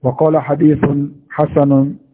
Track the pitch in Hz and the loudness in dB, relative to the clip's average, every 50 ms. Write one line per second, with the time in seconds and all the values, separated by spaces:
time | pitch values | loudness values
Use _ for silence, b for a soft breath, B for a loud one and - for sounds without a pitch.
0 | - 127 123 - 160 156 156 156 139 - 147 143 156 151 151 - - 143 143 143 | -4 -4 -2 0 0 2 2 0 -2 -2 -4 2 2 2 2 2 0 -2 -2 -2
1 | 143 143 - - _ _ - - 151 147 - 156 143 139 139 135 135 139 - - | -4 -6 -10 -16 _ _ -4 -4 -4 -2 0 0 2 2 2 2 2 0 -4 -10
2 | _ _ | _ _